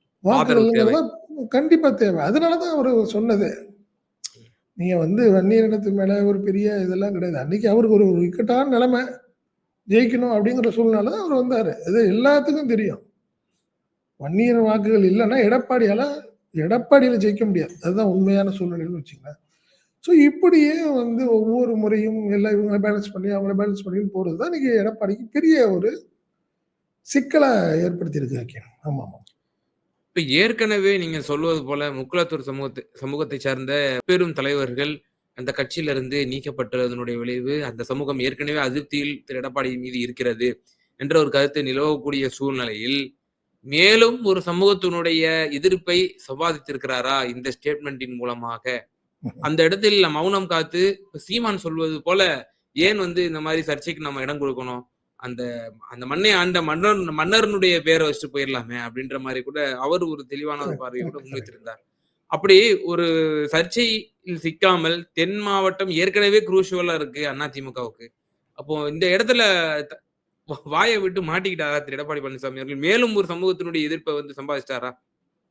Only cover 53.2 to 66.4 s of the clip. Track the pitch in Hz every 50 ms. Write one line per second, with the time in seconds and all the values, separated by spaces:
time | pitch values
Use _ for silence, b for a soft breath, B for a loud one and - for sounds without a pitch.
53.2 | 175 170 160 156 151 156 160 165 156 156 143 - - 175 160 151 156 143 139 135
54.2 | 131 135 147 143 143 135 127 127 127 127 123 123 123 _ _ _ _ _ _ -
55.2 | 127 123 123 120 123 123 120 117 113 113 107 _ - - 120 123 127 131 147 175
56.2 | 202 214 202 180 175 180 175 175 160 151 156 165 185 208 208 196 180 165 151 151
57.2 | 156 180 214 226 220 208 208 196 185 180 175 165 143 160 165 160 160 151 147 -
58.2 | 151 131 135 139 139 135 131 123 113 117 120 120 117 117 113 127 135 127 135 131
59.2 | 131 131 127 127 123 131 147 151 147 135 127 127 135 143 170 180 175 160 151 143
60.2 | 131 123 139 143 151 151 147 147 143 139 147 139 127 123 123 127 170 160 151 143
61.2 | 131 135 139 135 - - - - - 113 110 - _ _ _ _ _ _ _ _
62.2 | _ _ 160 151 185 196 190 190 226 226 196 - - 170 175 175 175 165 165 160
63.2 | 160 156 151 151 147 147 160 160 170 170 - 233 240 226 220 220 - - _ _
64.2 | _ 185 175 156 160 165 160 - 196 185 185 170 160 160 170 175 170 - _ 165
65.2 | 170 185 202 208 208 202 196 196 190 190 185 190 196 190 160 160 180 202 190 208
66.2 | 202 202 208 214